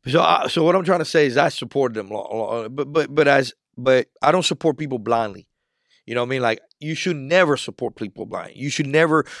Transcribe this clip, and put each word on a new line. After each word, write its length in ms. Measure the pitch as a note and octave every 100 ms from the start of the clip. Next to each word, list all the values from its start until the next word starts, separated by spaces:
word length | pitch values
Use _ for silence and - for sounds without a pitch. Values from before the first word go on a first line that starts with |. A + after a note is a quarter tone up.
| B2+
So, 140 | D#3
I, 260 | E3 E3+ -
so 140 | E3
what 140 | D#3+ F#3+
I'm 80 |
trying 140 | F3 F3
to 60 | D#3
say 200 | D#3+ C#3+
is 100 | B2
I 120 | C#3+
supported 460 | - A#2+ C#3 B2+
them, 160 | G#2+ G2
lo-, 180 | G#2 G#2+
lo-, 380 | A2 G#2+ A#2 A2
but, 240 | C#3 C#3
but, 220 | D#3 C#3+
but 140 | D3 C#3+
as, 260 | C#3 B2+ - _ -
but 300 | B2+ B2+ - -
I 100 | C#3+
don't 140 | F3+
support 320 | - D#3+ E3 C#3
people 220 | D3 B2
blindly. 480 | G#2+ A#2 G#2+ F#2+ - _ _ _ _ _
You 100 | -
know 80 | A#2+
what 40 | A#2+
I 40 |
mean? 120 | C3
Like, 180 | A#2 A2 _ _
you 140 | D3+
should 220 | D#3 F#3 D3+
never 400 | C3+ F3+ E3 C3+
support 380 | - - A#2
people 320 | - G#2 A2 G2+
blindly. 280 | F#2 F2+ -
You 120 | C#3
should 200 | - C#3
never 360 | D3+ D#3+ D#3+ - -